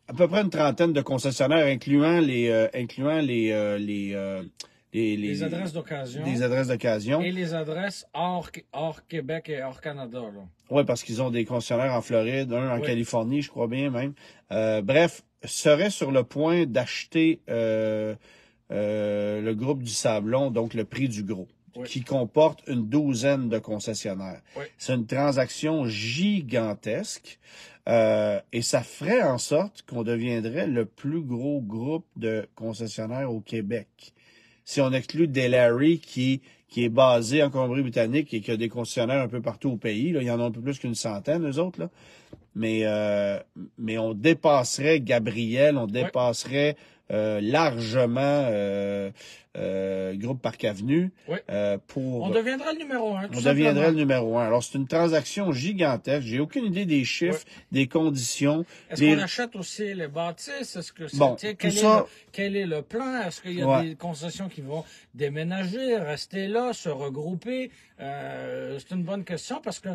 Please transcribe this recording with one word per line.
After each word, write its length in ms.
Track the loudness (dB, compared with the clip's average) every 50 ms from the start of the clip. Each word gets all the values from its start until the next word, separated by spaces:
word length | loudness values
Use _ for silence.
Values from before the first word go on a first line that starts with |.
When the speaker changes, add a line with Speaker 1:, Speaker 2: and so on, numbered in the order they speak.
| _ -4
Speaker 1:
À 40 | 4
peu 140 | 4 4
près 140 | 6 6 4
une 80 | 2 2
trentaine 420 | 4 4 4 4 4 4 4 4 4
de 80 | 2
concessionnaires, 640 | 2 0 0 0 0 0 2 2 4 4 6 6 6
incluant 540 | 4 2 0 0 4 4 6 6 6 6 4
les, 260 | 4 4 4 2 4 4
euh, 180 | 4 4 4 4 2
incluant 460 | -2 -6 -6 -4 -2 0 0 2 2
les, 320 | 2 2 2 2 2 2
euh, 260 | 2 2 0 0 -2
les, 360 | -2 -2 -4 -4 -4 -4 -4 -4
euh, 260 | -4 -4 -4 -6 -8 -8 -12 _ -18 -20 -20 _ _ _ _ -4
les, 240 | -2 0 0 0
les, 100 | 0 -2
Speaker 2:
Les 160 | -2 -2 -2 -2
adresses 300 | -4 -4 -4 -6 -6 -6
d'occasion. 500 | -8 -8 -8 -8 -8 -8 -8 -8 -6 -4
Speaker 1:
les 160 | -2 0 0 0
adresses 240 | 0 0 0 0 0
d'occasion. 520 | -2 0 0 0 0 0 0 0 0 0
Speaker 2:
Et 100 | 0 0
les 220 | -2 -4 -4 -4 -4
adresses 540 | -4 -4 -4 -6 -4 -6 -6 -8 -10 -14 _ -6
hors, 360 | -4 -2 -2 -2 -4 -6 -10 -14 -18 -18 _
hors 340 | -8 -6 -6 -6 -6 -8 -12
Québec 440 | -10 -8 -6 -6 -4 -6 -6 -6 -6
et 120 | -8 -6
hors 200 | -6 -8 -10 -10
Canada, 400 | -10 -10 -10 -10 -10 -10 -10 -10
là. 200 | -10 -10 -12 -14 -18 -20 -20 _ _ 2 4
Speaker 1:
Ouais, 100 | 4 4
parce 180 | 4 2 -2 -2
qu'ils 180 | -4 -4 -2
ont 80 | -2 0
des 140 | 0 0 0
concessionnaires 480 | 0 -2 -4 -2 0 0 0 0 2 0
en 80 | -2
Floride, 520 | 0 2 2 2 2 2 0 -2 -2 -2 -2
un 180 | -2 0 0
en 80 | -2 -2
Speaker 2:
Oui. 60 | 0
Speaker 1:
Californie, 540 | 0 0 -2 -2 0 0 0 0 0 0 -2
je 80 | -2 -4
crois 180 | -4 -4 -2
bien 220 | -2 -2 -2 -2 -2
même. 240 | -2 -2 -4 -4 -6 -10 -18 -20 -20 _ _ -4
Euh, 300 | -2 0 2 2 2 0
bref, 420 | 2 4 6 6 6 4 2 -4 -20 _ _ _ -12
serait 460 | -10 -4 2 6 6 6 6 4 2
sur 220 | 0 -2 -2 2
le 120 | 2 2 2
point 420 | 0 0 0 2 2 4 4 2
d'acheter, 760 | 2 2 0 0 0 -4 -8 -6 -2 0 2 4 4 2 0 -2 -4
euh, 680 | -2 0 2 2 2 2 2 0 0 0 -2 -4 -6 -8 _ -20 -20 -20 _ _ _ _ _ -8
euh, 720 | -4 -2 -2 -2 0 -2 0 0 0 0 0 -2 -2 -2
le 120 | -2 -2 -2
groupe 280 | -2 0 -2 -2 -2 -4
du 80 | -6
Sablon, 600 | -4 0 0 0 0 0 0 0 0 2 2 2
donc 220 | 0 0 -2 -2 -2
le 120 | -4 -6
Prix 240 | -4 -4 -2 -2 -2
du 140 | -2 -4 -4
Gros, 240 | -6 -6 -8 -8 -14 _ _ _ _ -14
Speaker 2:
Oui. 100 | -12 -10
Speaker 1:
qui 140 | -8 -8 -8 -4
comporte 600 | -2 -2 -2 0 2 4 6 6 6 4 0 -8
une 200 | -4 -2 -2 0
douzaine 600 | 2 2 2 2 2 0 2 2 2 2 2 0 0
de 100 | -2 -2
concessionnaires. 840 | -2 -4 -6 -6 -4 -6 -6 -6 -4 -6 -6 -6 -8 -10 -12 -14 _ _ -14
Speaker 2:
Oui. 80 | -12 -12 -14 _
Speaker 1:
C'est 160 | -10 -4 -2 -2
une 120 | -2 -2
transaction 800 | -2 -2 0 0 2 2 2 0 0 -2 -4 -2 -2 0 0 -2 -2 -4 -4 -4 -4 -2 0 2 2 2 0 -2 -2
gigantesque, 880 | -2 -2 0 -2 -4 -6 -6 -4 -4 -4 -6 -8 -10 -14 -16 -20 -20 _ _ -20 -20 -20 -20 -20 -18 _ -2 2
euh, 500 | 4 6 6 6 4 4 2 2 0 -2 -4 -6
et 100 | -6 -4
ça 200 | -2 0 0 0
ferait 400 | -2 -2 -10 -6 -2 2 2 4
en 160 | 4 2 0
sorte 460 | 0 0 2 2 2 2 0 -6 -14 -14
qu'on 160 | -8 -6 -4 -2
deviendrait 640 | -2 0 0 0 -2 -2 -2 -2 -2 -2 -2 -2
le 180 | 0 0 0 0
plus 360 | -2 _ -8 -6 -4 -4 -4
gros 400 | -4 -4 -4 -4 -2 -2 -2 -2
groupe 440 | -4 -6 -6 -6 -4 -4 -4 -6 -6 _ -10
de 320 | -6 -4 -2 -2 -4 -6 -8 _
concessionnaires 760 | -10 -8 -8 -8 -6 -8 -8 -8 -8 -8 -6 -6 -6 -4 -4
au 80 | -6 -6
Québec. 720 | -8 -6 -6 -6 -4 -4 -4 -6 -6 _ _ _ -20 -20 _ _ _ _ _ _ _ _ _ _ _
Si 160 | -4 0 2
on 100 | 2 2
exclut 360 | 2 0 -2 -2 0 0 2 2
Delary, 680 | 2 2 2 4 6 6 6 6 6 6 6 4 4 4
qui, 420 | 0 -6 -2 0 2 2 2 0 -2 -10 -20 _ _
qui 160 | _ -2 0 0
est 60 | 2
basé 520 | 6 8 8 8 8 6 4 2 2 4
en 80 | 4 4
Colombie-Britannique 840 | 2 0 -2 0 0 -2 -2 -2 0 0 0 2 2 0 -2 -2 -4
et 80 | -6
qui 100 | -4 -2
a 60 | -2
des 100 | -2 -2
concessionnaires 540 | -4 -4 -6 -6 -4 -2 -2 0 0 0 0
un 80 | 0 -2
peu 120 | -4 -6
partout 280 | -6 -6 -6 -4 -2 -2
au 80 | -2
pays, 340 | -2 -2 -4 -2 0 0 0
là, 100 | 0 0
il 60 | 0
y 40 | 0
en 100 | 0 0
a 20 | -2
un 80 | -2
peu 80 | -4 -4
plus 160 | -6 -6 -6 -6
qu'une 160 | -6 -6 -6
centaine, 520 | -4 -4 -6 -6 -4 -2 -2 -2 0 0 -2
eux 100 | -2 -2
autres, 200 | -2 -2 -4 -8
là. 100 | -10 -10 _ _ -20 -20 -20 -20 _ -20 -20 -20 _ _ -6
Mais, 260 | -4 -2 0 0 0 0
euh, 560 | 0 0 0 0 0 0 0 0 0 -2 -4 -6 _ -16 -16 -16 -16 _
mais 200 | -8 -6 -6 -4
on 160 | -2 -2 -4 -2
dépasserait 840 | 2 4 4 4 4 4 4 4 4 4 0 -2 0 2 2 2 2
Gabriel, 800 | 2 2 0 2 2 0 -4 -2 -2 0 2 4 6 6 6
on 80 | 4 0
Speaker 2:
Ouais. 60 | 0 -2 -2 -2
Speaker 1:
dépasserait, 720 | 0 0 0 2 0 0 -2 -4 -2 0 2 2 2 0 -2 -10 -20 _ _ _ -4
euh, 300 | -2 0 0 0 0 0
largement, 800 | 0 2 2 4 2 2 0 -2 -4 0 2 2 4 4 2 2 2 2 2 2 2 2
euh, 600 | 0 0 0 0 -2 -2 -2 -2 -4 -4 -6 -8 -10 -14 -20 -20 -20 -20 _ _ -10
euh, 580 | -6 -6 -4 -4 -2 -2 -2 -2 -4 -4 -4 -6
Groupe 260 | -6 -4 -4 -4 -4
Parc 240 | -4 -6 -6 -4 -4
Avenue, 460 | -4 -4 -2 -2 0 2 2 2 0 -4 _ -10 -8
Speaker 2:
Ouais. 120 | -8 -8 -8 -6
Speaker 1:
euh, 280 | -4 -2 0 0 -2 -2 -6
pour 360 | -8 -8 -6 -6 -4 -4 -4 -2
Speaker 2:
On 60 | 0
deviendrait 440 | 0 2 2 0 -2 -4 -4 -6 -6
le 60 | -6
numéro 360 | -6 -6 -4 -4 -2 -2 -4
un, 120 | -4 -6 -6
tout 80 | -4
Speaker 1:
on 40 | 0
deviendrait 220 | 2 2 4 4 4 4 4 4 4
Speaker 2:
simplement. 20 | 4
Speaker 1:
le 20 | 4
numéro 420 | 4 2 2 2 2 2 0 0
un. 80 | 0 2
Alors, 140 | 2 2 2 0
c'est 140 | -2 -4
une 100 | -4 -4
transaction 640 | 0 0 2 2 4 2 2 0 -2 -4 -2 -2 0 0
gigantesque. 720 | -2 -2 -2 0 2 2 2 2 0 0 0 0 0 0
J'ai 120 | -2 -2 -2
aucune 260 | -2 -2 -2 -2 -2
idée 200 | -2 -2 -2 0
des 200 | 2 2 2 2
chiffres, 400 | 0 -2 0 0 0 0 -2 -6
Speaker 2:
Ouais. 180 | -10 -20 -20 -10 -4
Speaker 1:
des 160 | 0 0 0
conditions, 800 | 2 2 2 2 2 0 -2 -4 -4 -2 0 2 2 2 2 -2 -6 -10 -20 -14 -6
Speaker 2:
Est-ce 100 | 0 4
Speaker 1:
des 140 | 6 6 6
Speaker 2:
qu'on 60 | 6
achète 340 | 2 -2 -2 -4 -4 -6 -6
aussi 380 | -10 -10 -10 -8 -8 -6 -6 -6
les 140 | -6 -8 -8
bâtisses ? 640 | -6 -6 -6 -6 -6 -10 -12 -12 -10 -10 -10 -10 -10
Est-ce 160 | -12 -12 -12
que 160 | -14 -14 -12
c'est, 100 | -4 2
Speaker 1:
Bon, 180 | 4 4 4 4
Speaker 2:
tu 120 | 2 -6
sais, 60 | -8 -6
Speaker 1:
tout 40 | -2
Speaker 2:
quel 100 | -2 0
est 60 | 2
Speaker 1:
ça 220 | 6 6 8 8 6
Speaker 2:
le, 60 | 4 0 -6 -20 -20 _ -8
quel 220 | -4 -4 -2 -2
est 100 | -2 -2
le 140 | -2 -2 -4
plan ? 400 | -6 -6 -6 -6 -4 -4 -4 -4
Est-ce 200 | -4 -6 -8 -10
qu'il 160 | -10 -8 -4
y 40 | -2
a 60 | 2
Speaker 1:
Ouais. 220 | 2 4 2 2 -2
Speaker 2:
des 60 | -6
concessions 540 | -8 -8 -10 -8 -8 -10 -10 -8 -8 -10 -10
qui 120 | -10 -12
vont 220 | -12 -10 -10 -10 -10 -12 -18 -20 _ _ -8
déménager, 800 | -4 -4 -4 -2 -4 -4 -4 -4 -4 -4 -4 -4 -4 -2 0 0
rester 500 | 0 -2 -4 -6 -6 -8 -8 -8 -6 -4
là, 260 | -2 -2 0 0 -2 -4
se 160 | -6 -4 -6
regrouper ? 840 | -4 -4 -6 -6 -6 -6 -6 -6 -6 -6 -6 -6 -6 -6 -6 -8 -12 -20 _ _ _ -14
Euh, 760 | -12 -10 -10 -10 -10 -10 -10 -10 -8 -8 -8 -8 -8 -8 -10 -10
c'est 140 | -10 -6 -6
une 80 | -4 -4
bonne 200 | -4 -4 -6 -6
question 380 | -6 -8 -8 -6 -8 -8 -6 -6
parce 160 | -8 -8 -8
que 100 | -8 -10 -10